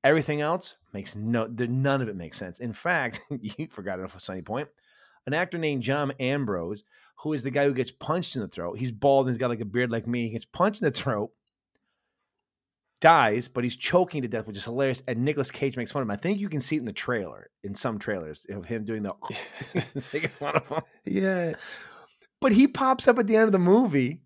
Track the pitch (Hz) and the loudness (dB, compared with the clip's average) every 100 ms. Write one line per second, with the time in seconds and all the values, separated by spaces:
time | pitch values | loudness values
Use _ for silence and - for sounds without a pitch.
0 | 135 156 143 147 147 175 - - _ 101 | 6 4 2 -2 0 -2 -4 -14 _ -10
1 | 95 104 107 117 113 117 120 127 135 139 | -10 -6 0 0 0 -4 -2 0 2 0
2 | 117 98 82 - 92 87 120 104 170 175 | -2 -6 -10 -8 -10 -8 -10 -6 -2 -2
3 | 127 110 - 139 110 104 156 - 95 92 | -2 -6 -10 -10 -8 -10 -12 -8 -8 -6
4 | 92 92 - 95 87 117 147 _ _ _ | -8 -10 -10 -10 -6 -6 -8 _ _ _
5 | _ _ - 151 180 175 156 139 113 143 | _ _ -6 -4 -2 -2 -2 -2 0 0
6 | 143 135 127 143 123 92 85 147 _ _ | 0 -2 -2 0 -2 -2 -4 -8 _ _
7 | _ _ 151 151 123 135 143 127 120 - | _ _ -4 -4 -2 2 2 2 -4 -6
8 | - 170 170 131 98 - 85 107 127 110 | -2 -2 -2 -6 -6 -6 -6 -4 -6 2
9 | 143 135 131 117 127 117 107 117 123 113 | 4 4 4 0 -2 -2 -2 -2 0 -2
10 | 113 120 117 110 - - 190 208 165 131 | -2 -2 -2 -6 -10 0 0 2 -2 0
11 | - 107 107 _ _ _ _ _ _ _ | -2 -2 -2 _ _ _ _ _ _ _
12 | _ _ _ _ _ _ _ _ _ _ | _ _ _ _ _ _ _ _ _ _
13 | 160 165 117 107 120 123 120 120 - 180 | 8 8 8 4 -2 -2 -2 -2 2 2
14 | 185 151 117 113 107 98 107 120 139 127 | 2 -2 -4 -4 -6 -8 -6 0 0 0
15 | - 117 131 143 127 - 139 127 113 147 | -4 -2 0 0 -2 -2 -4 -2 -6 -4
16 | 117 101 175 202 202 156 - 156 120 - | -4 -4 -2 -2 -2 -2 0 0 -4 -8
17 | - 120 90 52 - _ 98 101 131 107 | -4 -2 -4 -10 -20 _ -10 -4 -4 -4
18 | - 98 80 76 - 98 87 117 107 110 | -4 -4 -6 -12 -12 -12 -6 -6 -4 -4
19 | 101 - - 104 - - 139 180 - 139 | -6 -6 -10 -10 -12 -14 -6 -4 -4 -8
20 | 135 151 160 - 143 156 - 156 - _ | -8 -6 -6 -6 -2 -2 0 -6 -6 _
21 | - 190 190 185 170 - - - - - | -4 0 0 0 -2 -6 -12 -16 -18 -20
22 | - _ _ _ 269 214 277 - 269 262 | -20 _ _ _ 4 6 6 4 2 4
23 | - 233 208 220 220 196 180 208 247 143 | 4 4 4 6 6 6 6 6 6 2
24 | 127 156 | 2 -2